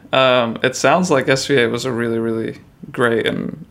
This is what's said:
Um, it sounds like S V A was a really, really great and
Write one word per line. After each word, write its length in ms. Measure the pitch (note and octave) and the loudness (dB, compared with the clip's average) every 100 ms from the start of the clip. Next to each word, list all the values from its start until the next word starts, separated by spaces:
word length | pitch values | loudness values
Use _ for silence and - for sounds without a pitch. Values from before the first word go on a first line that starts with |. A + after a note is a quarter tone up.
| - | -4
Um, 460 | C3 C3 B2+ A#2 A2 | 2 2 2 0 0
it 140 | B2+ - | -2 2
sounds 340 | - E3+ F3 | 2 2 2
like 180 | C3+ C#3+ | 0 0
S 180 | C3+ - | 0 0
V 140 | C#3 | 2
A 60 | A#2 | 2
was 160 | A#2+ | -2
a 80 | C3 | -4
really, 260 | A#2 A#2 A2+ | -4 -2 -2
really 400 | A2+ A2+ A2+ - - - - | -2 -4 -6 -10 -16 -20 -10
great 340 | - A#2+ A#2 - | 0 2 2 0
and 400 | - - - - | -2 -6 -8 -8